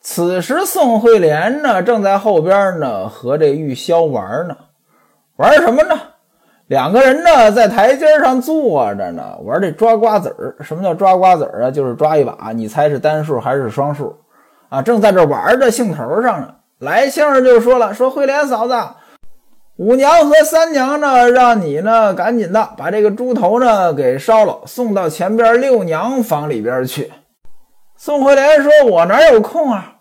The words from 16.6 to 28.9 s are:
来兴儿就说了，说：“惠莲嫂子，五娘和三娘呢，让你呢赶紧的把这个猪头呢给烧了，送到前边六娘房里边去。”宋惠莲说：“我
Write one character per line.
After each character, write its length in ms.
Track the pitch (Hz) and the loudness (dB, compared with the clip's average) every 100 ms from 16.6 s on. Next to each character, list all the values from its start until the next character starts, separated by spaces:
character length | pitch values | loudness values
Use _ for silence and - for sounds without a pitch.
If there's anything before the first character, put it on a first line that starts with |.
| _ _ | _ _
来 320 | 131 185 269 | -4 -2 -2
兴 180 | 294 294 | 0 0
儿 160 | 269 | 2
就 160 | 254 240 | 4 4
说 180 | 226 254 | 4 2
了， 160 | 220 | 0
说 140 | 214 262 | -2 -4
：“惠 140 | 269 277 | -2 -2
莲 220 | 277 285 | -2 -2
嫂 220 | 240 240 | -2 -2
子， 40 | 247 190 - _ _ - - _ - _ - | -4 -6 -12 _ _ -20 -20 _ -20 _ -8
五 200 | 190 262 | 0 2
娘 340 | 277 339 294 | 4 4 4
和 40 | 302 302 | 4 4
三 260 | 320 330 | 2 0
娘 260 | 294 262 294 | -2 -2 -2
呢， 280 | 294 254 240 | 0 4 4
让 320 | 247 247 226 | 4 4 2
你 200 | 165 143 | -2 -4
呢 320 | 196 226 214 | 0 2 2
赶 240 | 185 185 240 | 0 -2 -2
紧 160 | 180 | -2
的 160 | 202 214 - | -2 -4 -6
把 120 | 147 | -6
这 120 | 208 | 0
个 100 | 214 | 0
猪 220 | 208 254 | -2 -4
头 260 | 233 180 226 | -2 0 0
呢 340 | 247 208 175 | 2 2 0
给 240 | 143 131 135 | 0 -2 -2
烧 280 | 180 220 202 | 0 2 2
了， 140 | - - | -2 -14
送 280 | - 240 | -8 -4
到 160 | 196 170 | -4 -4
前 260 | 151 180 226 | -6 -4 0
边 240 | 226 233 | 2 2
六 240 | 269 240 | 0 -2
娘 400 | 180 156 214 262 | -2 -6 -4 -4
房 260 | 220 151 147 | -4 -4 -4
里 120 | 123 | -6
边 240 | 107 127 127 | -4 -6 -6
去。” 260 | 151 123 - _ _ - - - _ _ _ | -8 -12 -14 _ _ -20 -20 -20 _ _ _
宋 260 | - 294 | -6 0
惠 100 | 269 | 2
莲 300 | 277 277 302 | 4 4 4
说 80 | 285 302 | 6 4
：“我 160 | 262 | 4